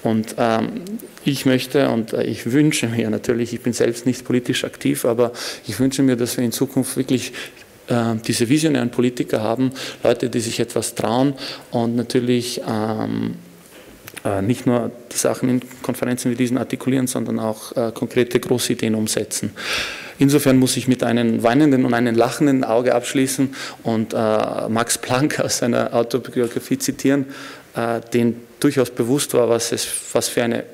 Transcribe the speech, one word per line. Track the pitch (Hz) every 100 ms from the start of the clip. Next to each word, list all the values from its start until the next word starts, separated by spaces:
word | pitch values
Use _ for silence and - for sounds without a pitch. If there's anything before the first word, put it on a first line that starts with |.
Und, | 120 110 107 -
ähm, | 120 113 113 - 90 110 - -
ich | - 135 135
möchte | 127 - 147 135
und, | 117 113
äh, | 120 120
ich | 117 120
wünsche | 135 151 151 117
mir | 117 113
natürlich, | 107 - 117 120
ich | 113
bin | -
selbst | 113 117 117 127
nicht | 123
politisch | - 123 123 131
aktiv, | - - 135 143
aber | 131 117 120 - - - -
ich | 104
wünsche | 131 135
mir, | 135 120
dass | 120 -
wir |
in | 120
Zukunft | - 131 - 123 -
wirklich, | 131 131 - - - - - - -
äh, | 120 117 113 -
diese | 117 117
visionären | 151 160 135 120
Politiker | - 123 123 147 120
haben, | 107 117 131 131 - -
Leute, | 117 123 123
die | 120
sich | 113 113
etwas | 117 120 110
trauen | - 110 117 139 139 - - -
und | 123 117 120
natürlich, | 117 131 123 123 120 - -
ähm, | 110 110 110 110 110 113 - - - - - - - - -
äh, | 113 101
nicht | 98 120 139
nur | 120 110 - -
die | -
Sachen | 127 120 127
in | 127 - -
Konferenzen | - - 123 123 127
wie | 120
diesen | 123 127
artikulieren, | 117 131 - 135 127
sondern | 127 117 113
auch, | 110 110 - -
äh, | 117
konkrete | 110 120 - 120 123
große | - 123 -
Ideen | 120 113 110
umsetzen. | 110 - 104 - 107 - - - - - - -
Insofern | 139 143 143 131
muss | 127 127
ich | 127
mit | 123
einem | 120 117 117 113
weinenden | 113 127 151 131 127
und |
einem | 120 120 113
lachenden | 120 - 147 131
Auge | 113 113 127 120
abschließen | - 143 131 131 131 - - -
und, | - 113 110
äh, | -
Max | 110 107 107 104 110 113 120 -
Planck | - 127 147 -
aus | - -
seiner | 123 120 117
Autobiografie | 120 117 131 117 127 117 127 - 131
zitieren, | - 135 135 143 135 - - - - -
äh, | 117 117 -
den | 120 120 117 - -
durchaus | 147 143 123
bewusst | - 117 143 - 131
war, | 117
was | 117 117
es, | 117 - - -
was | 120 -
für | -
eine | 117 113 -